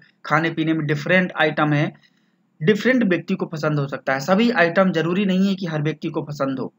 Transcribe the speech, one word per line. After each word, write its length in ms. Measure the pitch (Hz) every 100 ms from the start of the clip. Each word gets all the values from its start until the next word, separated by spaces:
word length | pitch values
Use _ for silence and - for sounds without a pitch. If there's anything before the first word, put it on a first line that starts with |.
| _ _ -
खाने 260 | 151 165
पीने 220 | 160 156
में 120 | 160 147
different 460 | 147 170 185 180 -
item 320 | 156 151 151
है, 200 | 147 175 - _ _ _ _ _ -
Different 400 | 160 208 233 254
व्यक्ति 320 | 208 170 - 190
को 100 | 185
पसंद 340 | 160 156 151
हो 80 | 139
सकता 260 | 131 -
है। 60 | 135
सभी 320 | 139 196 240
item 400 | 170 170 180 190
जरूरी 340 | 160 160 180 202
नहीं 220 | 185 196
है 80 | 190
कि 100 | 175
हर 160 | 156
व्यक्ति 260 | 151 151 165
को 120 | 160
पसंद 380 | 147 147 135 131
हो। 140 | 107